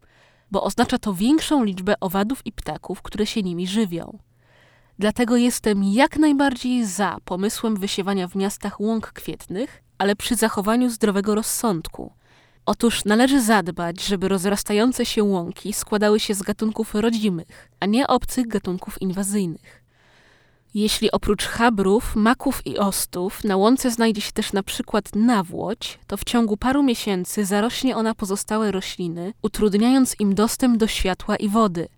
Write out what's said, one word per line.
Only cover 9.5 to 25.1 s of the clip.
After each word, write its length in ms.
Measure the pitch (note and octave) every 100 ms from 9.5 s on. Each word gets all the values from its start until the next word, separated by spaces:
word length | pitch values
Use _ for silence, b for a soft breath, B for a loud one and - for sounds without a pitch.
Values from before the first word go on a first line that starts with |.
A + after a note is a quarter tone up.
| F3 C#4+ - _ -
ale 180 | G3 G#3
przy 200 | - A3+
zachowaniu 540 | A3 - G3 A#3+ B3
zdrowego 440 | A3+ G#3 G3 G3+
rozsądku. 800 | G#3 - - A#3 E3 - - B1 _ b b b b -
Otóż 380 | G#3+ A#3 -
należy 380 | G3 G#3+ C4 C#4
zadbać, 640 | A3 G#3+ F3 E3+ E3+ F3+
żeby 240 | - G3 F#3
rozrastające 800 | G3 F#3+ G3+ - G#3 B3 B3 A#3
się 180 | A3+
łąki 480 | G#3 F#3 F3 - F#3
składały 480 | - - G#3 G#3 G#3+
się 140 | -
z 80 | G3
gatunków 520 | G3 G#3+ A3 G#3+ A3
rodzimych, 760 | G#3 A3+ A3+ G#3+ E3 - - - -
a 60 | G3
nie 200 | A3+ C#4+
obcych 400 | B3 - B3+ A#3
gatunków 560 | G3+ - F#3 - -
inwazyjnych. 800 | F#3+ F#3 G3 G#3 F3 D3+ - - b b b b b b b b b
Jeśli 360 | G#3 G#3+ - A3
oprócz 340 | G3+ - G#3
chabrów, 720 | - - A#3+ G3+ F#3+ G#3+ - A3
maków 500 | G#3+ B3+ C#4 - -
i 120 | -
ostów 680 | G3+ - - F3+ F#3 -
na 120 | G#3+ F#3+
łące 340 | G#3 C4 B3+
znajdzie 300 | A3+ A3+ G#3
się 120 | -
też 200 | - -
na 100 | -
przykład 520 | - - - G#3+ -